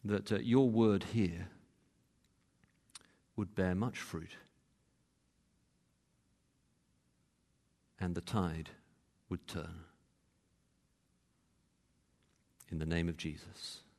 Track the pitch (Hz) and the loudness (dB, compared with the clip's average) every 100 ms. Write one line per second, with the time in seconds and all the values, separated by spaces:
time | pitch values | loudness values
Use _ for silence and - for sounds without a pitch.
0 | 101 101 - 107 120 123 131 113 113 98 | 0 -2 0 -2 4 6 6 6 6 4
1 | - 113 92 85 90 - - _ _ _ | 2 0 0 0 -10 -12 -20 _ _ _
2 | _ _ _ _ _ _ _ _ _ - | _ _ _ _ _ _ _ _ _ -20
3 | - _ _ - 98 - 92 92 120 - | -20 _ _ -4 -2 2 2 4 0 -4
4 | - 85 82 - - _ _ _ _ _ | -8 -8 -8 -16 -20 _ _ _ _ _
5 | _ _ _ _ _ _ _ _ _ _ | _ _ _ _ _ _ _ _ _ _
6 | _ _ _ _ _ _ _ _ _ _ | _ _ _ _ _ _ _ _ _ _
7 | _ _ _ _ _ _ _ _ _ - | _ _ _ _ _ _ _ _ _ -4
8 | 92 87 85 110 87 80 78 - _ _ | -2 -2 0 0 0 -2 -8 -14 _ _
9 | _ _ _ 92 - 82 80 85 82 _ | _ _ _ -8 -6 -8 -8 -12 -16 _
10 | _ _ _ _ _ _ _ _ _ _ | _ _ _ _ _ _ _ _ _ _
11 | _ _ _ _ _ _ _ _ _ _ | _ _ _ _ _ _ _ _ _ _
12 | _ _ _ _ _ _ - 82 78 85 | _ _ _ _ _ _ -8 -4 0 2
13 | 85 80 80 73 - - - - - | 0 -2 -8 -8 -14 -14 -14 -14 -20